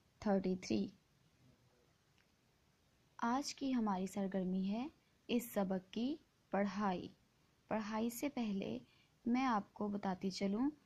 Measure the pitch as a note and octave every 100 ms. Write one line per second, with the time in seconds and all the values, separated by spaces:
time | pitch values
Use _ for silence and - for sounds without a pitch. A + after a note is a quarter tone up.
0 | _ - G#3+ G3 F#3 F#3 - A3 G3 -
1 | _ _ _ _ - - _ _ _ _
2 | _ _ _ _ _ _ _ _ _ _
3 | _ - A#3 B3+ C#4+ - C#4 B3+ G#3+ F#3
4 | F#3 - F#3+ F#3+ F#3 F#3 F#3+ G#3+ C#4 -
5 | _ _ - A#3+ A#3 G#3 F#3+ F#3+ F3+ -
6 | B3 D#4 _ _ - G3 G3+ F#3+ G#3 F3+
7 | - - _ _ _ _ - G#3+ G#3 A3
8 | A3+ A#3+ C#4+ C4+ A3+ G3 G#3+ A#3+ - -
9 | _ _ A#3+ B3 C4 A3 G3+ - G#3 G3+
10 | G3 F#3 G3 F#3 G3 G3+ C#4 D4+